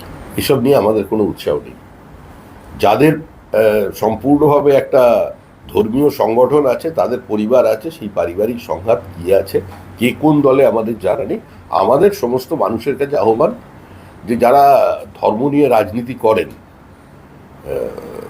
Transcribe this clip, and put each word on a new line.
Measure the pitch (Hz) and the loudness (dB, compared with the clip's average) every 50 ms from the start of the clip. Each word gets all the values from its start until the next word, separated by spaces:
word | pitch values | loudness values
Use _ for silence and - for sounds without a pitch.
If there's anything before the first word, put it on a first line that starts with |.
| - - - - - - - - | -18 -18 -18 -18 -18 -14 -10 -6
এসব | - - 143 123 | -2 0 0 0
নিয়ে | 120 139 143 | 2 2 2
আমাদের | 123 98 104 110 107 98 | 2 2 2 0 0 -2
কোনো | - 113 107 104 | -2 -2 -2 -2
উৎসাহ | 87 78 - - 92 76 | -2 -4 -6 -4 -4 -4
নেই। | 71 69 67 62 - - - - - - - - - - - - - - - - - - - - - | -4 -6 -10 -18 -20 -20 -20 -20 -20 -20 -20 -20 -20 -20 -20 -20 -20 -20 -20 -20 -20 -20 -20 -10 -2
যাদের, | - 101 107 120 143 156 151 | 0 2 2 4 4 2 2
আহ, | 156 160 - - - - - - 107 110 107 107 107 101 92 | 0 -4 -14 -20 -20 -12 -4 0 2 2 4 2 2 0 -2
সম্পূর্ণভাবে | 87 - 104 110 110 104 120 135 147 143 151 147 147 143 139 147 139 | -4 -2 -2 -2 -2 -2 0 2 2 4 4 4 4 4 4 4 2
একটা | 135 135 - 147 135 123 120 113 98 87 73 - - - - - - - - | 2 2 2 2 4 4 4 4 2 0 -2 -6 -12 -20 -20 -20 -20 -14 -6
ধর্মীয় | - 101 107 110 113 135 147 143 | -2 -2 -2 0 0 0 0 0
সংগঠন | - - 104 107 113 120 127 - 143 151 147 | 0 0 -2 0 2 2 2 4 4 2 2
আছে, | 131 117 - - 160 | 2 0 -2 -4 -6
তাদের | 160 - 90 107 123 107 - - | -2 -2 -2 -2 -2 -6 -6 -4
পরিবার | 107 107 107 107 123 127 113 | -4 -2 -2 2 2 2 4
আছে, | 110 110 - - 160 | 2 0 -2 -4 -10
সেই | 160 - 117 101 - | -12 -12 -12 -10 -4
পারিবারিক | 90 85 82 85 95 107 117 123 117 | -4 -4 -4 -2 -2 -2 -2 -4 -6
সংঘাত | - - 80 85 95 113 117 - - - - 85 | -8 -8 -8 -6 -2 -2 -2 -2 -2 -10 -16 -8
কী | 85 87 95 | -2 0 2
আছে, | 95 98 - - 147 - - - - - - - - | 2 2 0 -4 -4 -4 -6 -14 -20 -20 -18 -8 -4
কে | 113 123 120 - | -2 -2 -2 0
কোন | 147 156 151 147 | 2 2 2 4
দলে, | 139 135 131 135 135 | 4 4 4 4 4
আমাদের | 117 107 113 107 113 117 101 | 4 2 0 -2 -4 -6 -4
জানা | 95 92 - - - | -2 -2 -2 -2 -4
নেই। | 104 185 226 - - - - - - | -6 -8 -8 -10 -14 -20 -20 -12 -4
আমাদের | - 85 196 214 175 147 180 208 | -2 0 2 2 2 4 2 2
সমস্ত | 196 - - 120 123 127 - - 165 | 0 0 -4 -2 -2 -4 -4 -4 -4
মানুষের | 143 - 95 113 110 - 143 127 | -4 -2 -2 -4 -4 -4 -4 -4
কাছে | 123 143 139 143 98 | -4 -4 -4 -2 0
আহ্বান | 98 - - 117 156 220 240 - - - - - - - - - - - - - - 101 | 2 2 2 2 0 -2 -2 -4 -14 -20 -20 -20 -20 -20 -20 -20 -20 -20 -20 -14 -8 -6
যে | 120 117 | -2 0
যারা | 117 117 135 143 139 139 139 117 98 87 82 71 - - - - | 2 4 4 6 6 6 6 4 4 2 0 -4 -8 -14 -10 -4
ধর্ম | 101 104 107 107 131 143 | -2 -2 -2 0 -2 -2
নিয়ে | 139 143 143 131 | 0 2 2 4
রাজনীতি | 123 110 104 95 101 120 120 127 123 | 4 2 0 0 -4 -8 -8 -8 -8
করেন, | 120 - 110 110 95 80 - | -2 0 0 2 0 -2 -6
আহ, | - - - - - - - - - - - - - - - - - - - - - - - 71 71 67 60 57 - - - - - - - - | -10 -20 -20 -20 -20 -20 -20 -20 -20 -20 -20 -20 -20 -20 -20 -20 -20 -20 -20 -20 -20 -18 -12 -8 -6 -6 -6 -8 -10 -12 -16 -16 -14 -16 -16 -10